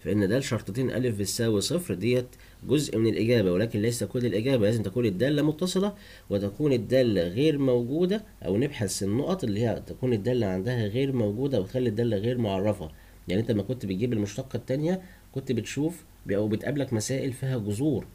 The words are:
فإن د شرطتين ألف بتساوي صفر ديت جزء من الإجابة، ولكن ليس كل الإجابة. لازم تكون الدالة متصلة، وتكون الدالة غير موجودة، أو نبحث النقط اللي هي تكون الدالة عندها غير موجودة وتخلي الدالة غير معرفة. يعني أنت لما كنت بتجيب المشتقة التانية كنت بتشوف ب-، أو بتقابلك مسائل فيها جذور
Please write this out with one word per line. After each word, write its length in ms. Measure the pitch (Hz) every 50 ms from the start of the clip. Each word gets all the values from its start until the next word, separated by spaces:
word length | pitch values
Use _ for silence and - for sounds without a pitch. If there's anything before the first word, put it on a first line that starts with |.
فإن 280 | - - 92 107 101 92
د 120 | 107 131
شرطتين 500 | 131 - 127 107 - - 95 123 135 120
ألف 280 | - 104 127 127 110 101
بتساوي 420 | 104 92 - - 117 113 110 101
صفر 340 | 92 - 143 175 180 - 101
ديت 320 | 87 92 113 123 127 123 - - - - - - - - 92
جزء 300 | 127 151 143 - - 110
من 80 | 113
الإجابة، 460 | 113 107 - 104 113 123 120 104 92 87
ولكن 300 | 90 107 120 - 107 104
ليس 220 | 117 117 120 107
كل 220 | 98 - 131 120
الإجابة. 400 | 120 90 101 110 135 139 123 101
لازم 160 | 101 117 117 104
تكون 240 | 98 92 123 123
الدالة 360 | 113 92 90 113 139 151 147 147
متصلة، 520 | 151 151 151 185 180 - 185 190 208 202 - - - - - - -
وتكون 420 | 98 101 98 101 101 - 147 147 135
الدالة 500 | 120 104 101 117 131 127 120 107 95 85
غير 360 | 87 87 113 143 160 151 139
موجودة، 680 | 139 131 123 123 120 117 139 160 180 180 196 220 208 - - - -
أو 120 | - 95
نبحث 460 | 104 135 143 - - 107 95 - - 101
النقط 420 | 95 101 120 90 - 185 185 -
اللي 160 | 120 101 101
هي 220 | 120 113 101 - -
تكون 260 | - 85 - - 131 123
الدالة 340 | 107 98 120 127 127 113
عندها 400 | 98 92 92 95 117 127 123 113
غير 260 | 104 95 123 139 139 131
موجودة 480 | 127 110 104 101 110 131 143 135 107
وتخلي 280 | 92 - - 127 127 120
الدالة 280 | 107 104 120 120 110
غير 220 | 98 101 117 127 120
معرفة. 520 | 117 104 95 95 95 107 104 95 87 76 - - - - - - - -
يعني 140 | 87 98 113
أنت 80 | -
لما 120 | 120 104 98
كنت 240 | - 131 123 -
بتجيب 260 | 98 95 92 113 127 120
المشتقة 440 | 107 104 101 - - 131 - -
التانية 460 | 113 - - 131 139 151 160 185 185 180 - - - - - -
كنت 200 | 135 131 - 135
بتشوف 520 | 110 104 - - - 143 160 175 - - - - - -
ب-، 60 | 95 98
أو 160 | 98 107 107
بتقابلك 440 | 107 107 - - 135 147 135 - 117
مسائل 400 | 110 104 - 127 135 123 139 123
فيها 260 | - - 135 131 123
جذور 480 | 101 101 104 101 135 156 143 98 90 - -